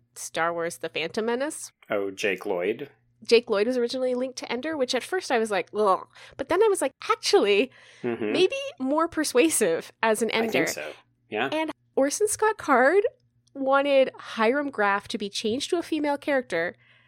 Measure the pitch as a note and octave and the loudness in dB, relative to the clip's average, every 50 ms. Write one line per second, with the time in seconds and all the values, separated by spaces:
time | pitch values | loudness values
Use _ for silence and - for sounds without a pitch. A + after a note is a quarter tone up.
0 | _ _ _ - - - - E3+ D#3+ E3+ F3 E3+ E3 E3+ - - - E3 - D3 | _ _ _ -14 -14 -8 -2 -2 0 0 0 -2 -4 -6 -6 -6 -10 -6 -6 -4
1 | D3+ E3 - A3+ G#3+ A#3 A#3 B3 C4+ D#4 - - - - - _ _ - A2 G2+ | -6 -4 -4 -4 -2 -2 -2 -2 -2 -4 -6 -10 -14 -16 -18 _ _ -4 -2 -2
2 | - G2 F#2+ - - G#2 F#2+ F#2 - G#2 G2 F2 F2+ G2+ A#2 A#2+ C#3+ - - _ | -2 -4 -6 -2 -2 -2 -2 -2 -2 -4 -2 0 0 -2 -2 -4 -6 -14 -16 _
3 | _ _ _ _ - - A#3 A3+ A#3+ - G#3+ G3 G#3 A#3+ B3+ B3 A#3+ A#3+ C4+ B3+ | _ _ _ _ 0 2 4 4 4 2 0 0 0 0 0 -2 -2 -2 -2 -2
4 | B3+ B3+ B3+ B3 B3+ C4 B3 - C#4+ - A#3 B3 B3+ D#4+ D#4+ D4 B3+ B3 - A#3+ | -2 -2 -2 -2 -4 -6 -8 -12 -8 -8 -8 -6 -6 -6 -4 -2 -2 -2 -2 -4
5 | - - - F#4+ - - C#4+ A3+ A3 G#3+ G3+ F#3 - - - G#3 G#3+ G3+ F#3 - | -4 -2 -4 -6 -2 0 0 0 0 0 -2 -2 -4 -4 -2 0 2 2 2 0
6 | - - _ - - - - - C4+ - D#4+ F4+ A4 A4 G4 - D4+ C4+ - _ | -2 -10 _ -20 -20 -20 -12 -10 -4 -2 2 4 4 4 4 2 0 -4 -4 _
7 | - - A#4 - - - - F#4+ B3+ G3 G#3 G3 C4 B3+ - - - - - - | -2 -2 -2 -2 0 4 4 4 6 6 4 4 2 0 -4 -14 -20 -20 -18 -6
8 | - A#2+ A#2 - A#2 G#2 A3+ D4+ F#4 F#4+ - C5+ C#5 C5+ - - C4 C4 D4 D#4 | -4 -4 -2 -2 -2 0 2 2 2 2 2 -2 -8 -10 -8 -6 -4 0 0 0
9 | E4 E4 - D#4 D4+ - - B3 C#4+ D#4+ - - F3+ E3+ E3 C3+ - - - _ | 0 0 0 -2 -4 2 4 4 4 4 4 2 2 2 0 -2 -4 -10 -6 _
10 | - A3+ A3 G#3+ A#3 A3 - A3+ A#3 A3 - - D#3+ D3+ - - D3+ D#3 D3 - | 0 0 2 2 0 0 0 0 0 0 0 0 0 0 -2 -6 -8 -10 -12 -16
11 | _ _ _ _ _ _ - - B2 - - D#4 D#4+ D#4 - - _ _ _ - | _ _ _ _ _ _ -4 -2 -2 -2 -2 -2 -4 -4 -8 -14 _ _ _ 0
12 | C4+ C#4+ - - G#4 G#4+ - - G#4+ G#4+ A4 - - - C#4 A#3 B3 C#4 F4 G4+ | 0 0 2 0 0 -2 0 0 0 0 0 -2 0 2 4 4 6 6 4 4
13 | G4+ C#5 - _ _ _ _ _ _ _ _ C#4 C4+ C4 C4+ C#4 C#4 C#4+ C#4 C4+ | 2 0 -4 _ _ _ _ _ _ _ _ -6 0 2 2 2 4 4 4 4
14 | C4 C4 - - - - - A3+ A3 A3+ C4 D4 D4 C#4+ - - G#3 G3+ G3 G3+ | 4 4 0 -8 -16 -12 -2 0 2 2 2 2 -2 -4 -2 0 0 0 0 -2
15 | - - - G#3+ G#3 G3 - - - A3 A3 C#4 - - F#4 E4+ E4 - D#4+ D#4 | -4 -6 -8 -8 -8 -6 -8 -6 -4 -4 -4 -4 -4 -4 -4 -4 -4 -4 -4 -2
16 | D4 D4 C#4+ C#4+ - - C#4+ C4 B3 - - E3 E3 F3+ - - _ _ _ _ | -2 -2 -2 -4 -2 -2 -2 -2 -2 -2 -4 -4 -4 -4 -8 -12 _ _ _ _
17 | _ | _